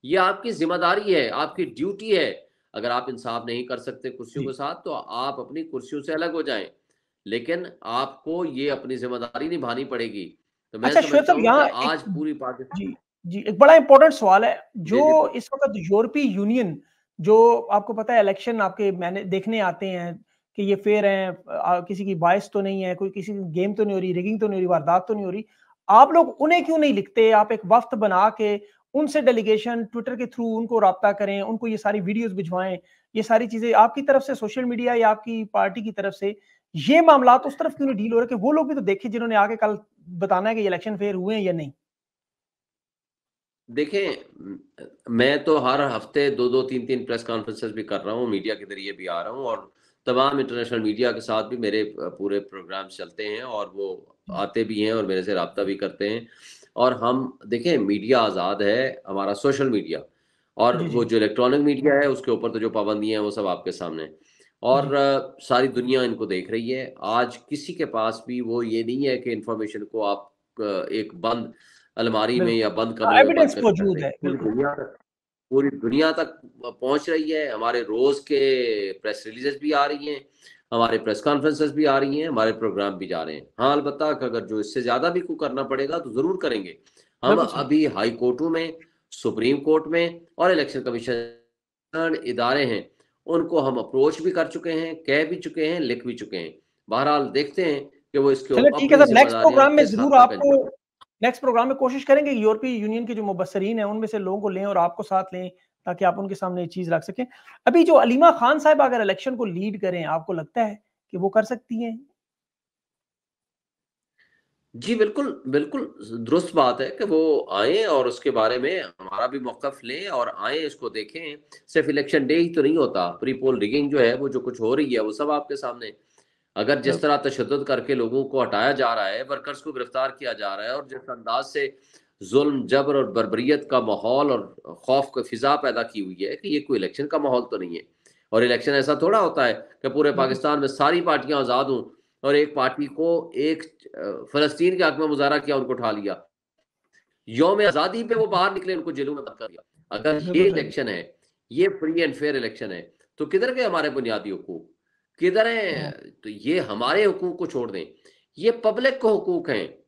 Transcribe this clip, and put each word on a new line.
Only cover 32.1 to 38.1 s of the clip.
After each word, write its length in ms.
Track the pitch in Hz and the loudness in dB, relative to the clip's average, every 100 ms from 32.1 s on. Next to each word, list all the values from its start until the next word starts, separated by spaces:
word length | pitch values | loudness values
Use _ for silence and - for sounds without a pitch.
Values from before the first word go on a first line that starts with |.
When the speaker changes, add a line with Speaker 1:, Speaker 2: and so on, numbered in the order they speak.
| 208 233 | -2 -4
Speaker 2:
भिजवाएं, 460 | 185 170 180 190 180 _ _ _ 220 | -6 -6 -4 -4 -8 _ _ _ -6
ये 80 | |
सारी 240 | 214 220 233 | 2 2 2
चीजें 260 | 226 233 | -4 4
आपकी 280 | 220 226 277 | 6 6 4
तरफ 200 | 277 269 | 2 2
से 140 | 269 247 | 2 -6
सोशल 300 | 214 262 247 | -6 -6 -4
मीडिया 280 | 233 240 | -2 0
या 160 | 240 220 | 4 4
आपकी 340 | 214 233 226 | 2 -4 -8
पार्टी 380 | 214 202 196 190 | -4 -2 -2 -2
की 100 | 214 | -8
तरफ 220 | 202 196 | -6 -6
से, 260 | 196 196 208 _ _ _ 160 | -4 -8 -8 _ _ _ -6
ये 260 | 143 311 | 4 8
मामलात 460 | 330 285 247 254 262 | 8 8 8 6 4
उस 100 | - | -4
तरफ 200 | 320 - | -6 -2
क्यों 100 | 277 | -4
नहीं 100 | 208 | -2
डील 160 | 220 | 0